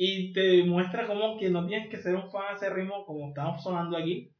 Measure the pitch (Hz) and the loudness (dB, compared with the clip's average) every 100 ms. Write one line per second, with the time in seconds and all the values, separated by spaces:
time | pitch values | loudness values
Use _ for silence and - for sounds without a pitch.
0 | 185 190 185 190 190 180 175 175 180 233 | 0 0 -2 2 8 8 8 4 2 -2
1 | 226 208 220 220 190 175 175 214 220 185 | -2 0 -2 0 0 0 0 -4 -6 -6
2 | 180 185 185 196 196 202 196 185 190 196 | -2 -2 -2 -6 -6 -4 -4 -2 -4 -6
3 | 196 151 139 143 156 170 190 175 170 170 | -8 -10 -8 -4 -4 -4 -4 -4 -2 -2
4 | 160 180 - | -2 -4 -8